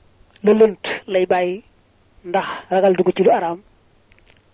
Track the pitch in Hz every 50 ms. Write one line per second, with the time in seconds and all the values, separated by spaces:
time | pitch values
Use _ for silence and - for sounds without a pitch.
0 | _ _ _ _ _ _ _ - 202 214 220 220 220 220 185 - - - - -
1 | - - 190 185 185 185 190 180 180 180 185 214 - _ _ _ _ _ _ _
2 | _ _ _ _ - 175 180 190 - - - - - - 185 190 190 196 185 180
3 | 175 180 - - 180 - - 214 180 165 170 190 _ _ _ _ _ _ _ _
4 | _ _ _ _ _ _ _ _ _ _